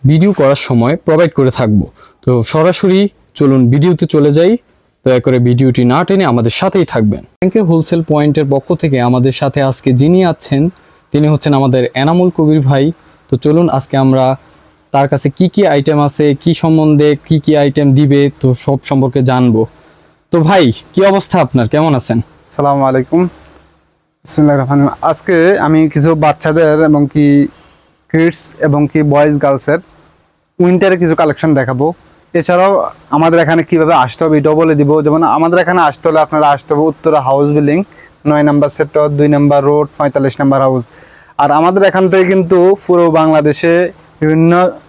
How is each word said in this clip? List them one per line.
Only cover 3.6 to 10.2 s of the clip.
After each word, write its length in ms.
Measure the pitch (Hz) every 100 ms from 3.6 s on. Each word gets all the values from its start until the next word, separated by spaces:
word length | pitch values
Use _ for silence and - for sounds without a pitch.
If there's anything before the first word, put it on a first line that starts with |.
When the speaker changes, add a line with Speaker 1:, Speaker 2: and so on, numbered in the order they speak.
| 123
Speaker 1:
ভিডিওতে 320 | 139 170 165 165
চলে 180 | 160 147 147
যাই। 140 | 175 240 _ _ _ _ -
দয়া 140 | 127 127
করে 120 | 127 123
ভিডিওটি 340 | 123 131 123 123
না 80 | 131 180
টেনে 180 | 196 175
আমাদের 220 | 120 117 -
সাথেই 260 | 190 196 170
থাকবেন। 300 | 131 107 101 -
আর 160 | _ 185
এন 40 |
কে 80 | 220 185
হোলসেল 320 | 165 160 170 160
পয়েন্টের 360 | 151 151 147 143
পক্ষ 140 | 143 - 175
থেকে 160 | 165 131 120
আমাদের 240 | 127 131 127
সাথে 200 | 139 143 135
আজকে 200 | 127 - 127
যিনি 180 | 143 180